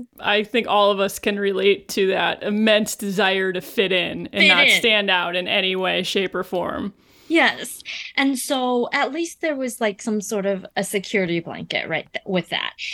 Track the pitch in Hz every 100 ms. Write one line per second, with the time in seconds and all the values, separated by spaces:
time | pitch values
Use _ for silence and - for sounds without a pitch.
0 | 240 - - 208 208 233 202 208 202 196
1 | 196 - 220 202 202 190 196 196 - -
2 | 190 185 170 - 202 208 220 214 214 -
3 | 202 190 190 190 190 185 - - 190 185
4 | 170 165 170 202 - 175 269 190 226 214
5 | 202 185 175 180 180 202 190 185 185 175
6 | 185 202 185 180 185 180 - - 202 -
7 | _ _ - 320 240 123 240 - - -
8 | - - 269 254 - 269 254 247 240 277
9 | 269 302 330 - 330 269 254 - 220 196
10 | - 214 190 214 196 190 - - 190 202
11 | 180 208 180 170 160 85 170 117 - 156
12 | - - - 180 - - - - -